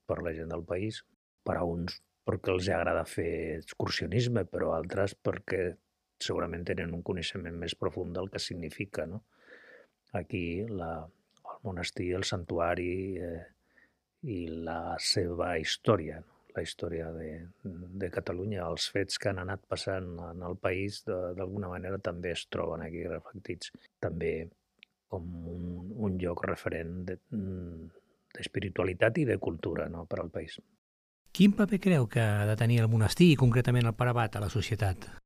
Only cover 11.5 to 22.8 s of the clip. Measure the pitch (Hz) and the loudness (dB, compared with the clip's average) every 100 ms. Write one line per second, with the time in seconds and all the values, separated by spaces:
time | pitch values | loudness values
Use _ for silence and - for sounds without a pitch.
11.5 | - 104 90 85 - 90 90 92 98 82 | -10 -8 -6 -6 -4 -2 -2 0 -2 -2
12.5 | 90 85 87 90 92 95 90 85 82 - | 0 2 2 0 -2 -4 -4 -6 -8 -12
13.5 | _ _ _ _ _ _ _ 147 92 82 | _ _ _ _ _ _ _ -6 -4 -4
14.5 | 82 82 85 85 87 - 104 87 85 87 | -6 -4 -4 -4 -2 0 2 0 0 0
15.5 | 82 80 - - 101 78 80 - _ - | 0 -2 2 4 4 2 -8 -14 _ -10
16.5 | - 82 - 85 82 82 82 80 80 87 | -8 -6 -6 -4 -4 -4 -6 -8 -10 -14
17.5 | - 101 87 90 95 90 - - 87 101 | -12 -12 -10 -10 -6 -4 -2 -4 -4 -2
18.5 | 101 85 82 - 101 98 - 104 92 90 | -2 -2 -2 -2 -2 -2 -2 -2 -2 -4
19.5 | 98 - 92 - 95 90 85 85 87 87 | -6 -4 -4 -2 -2 -4 -8 -8 -8 -6
20.5 | 92 95 92 101 101 - 92 90 90 92 | -2 0 0 -2 -4 -4 -2 -2 -4 -4
21.5 | 104 90 90 90 98 92 87 87 82 - | -4 -4 -6 -4 -4 -4 -4 -4 -4 -4
22.5 | 87 82 82 | -4 -2 -4